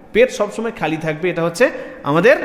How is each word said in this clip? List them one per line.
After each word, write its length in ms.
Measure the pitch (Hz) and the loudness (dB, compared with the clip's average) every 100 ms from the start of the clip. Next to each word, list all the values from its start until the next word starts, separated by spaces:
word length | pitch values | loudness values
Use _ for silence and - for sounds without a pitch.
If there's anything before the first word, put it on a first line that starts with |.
| - | -4
পেট 180 | 202 254 | 2 2
সবসময় 420 | - 208 - 226 220 | 2 -4 -4 -8 -4
খালি 200 | 156 156 | -4 -2
থাকবে, 280 | 160 151 180 | -4 -2 -4
এটা 140 | 165 | -2
হচ্ছে 220 | 170 170 269 - - - | -4 2 0 0 -12 -8
আমাদের 340 | - 156 208 302 | 0 2 4 4